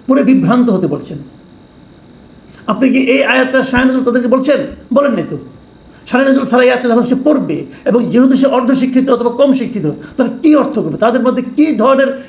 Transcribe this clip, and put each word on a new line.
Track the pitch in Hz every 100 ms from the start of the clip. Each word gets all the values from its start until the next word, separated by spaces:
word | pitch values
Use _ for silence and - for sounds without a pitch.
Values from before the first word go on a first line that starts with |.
| -
পড়ে | 269
বিভ্রান্ত | 196 - 165 247 240
হতে | 185 156
বলছেন। | 139 - 143 - - - - - - - - - - - - - - -
আপনি | - 262
কি | 269
এই | 262 269
আয়াতটা | 226 262 254 262
শাহে | - 247
নজরুল | 262 254
তাদেরকে | 247 247 240
বলছেন? | 262 277 277 - - -
বলেন | 269 285
নাই | 202 -
তো। | - - - - - - - -
শাহে | 247 269
নজরুল | 269 -
ছাড়া | 247
এই | 247
আয়াতটা | 247 247
যখন | 233 233
সে | -
পড়বে, | 302 277 170 151 - -
এবং | - 233 190
যেহেতু | 220 262 -
সে | 269
অর্ধশিক্ষিত | 254 240 262 254 254 269
অথবা | 240 233
কম | - 277
শিক্ষিত, | 254 220 208 151 - - -
তারা | 226 -
কি | 311
অর্থ | 302 - 220
করবে? | 156 131
তাদের | 220 247
মধ্যে | 247 254
কি | - - 311 214
ধরনের | 214 269 269 -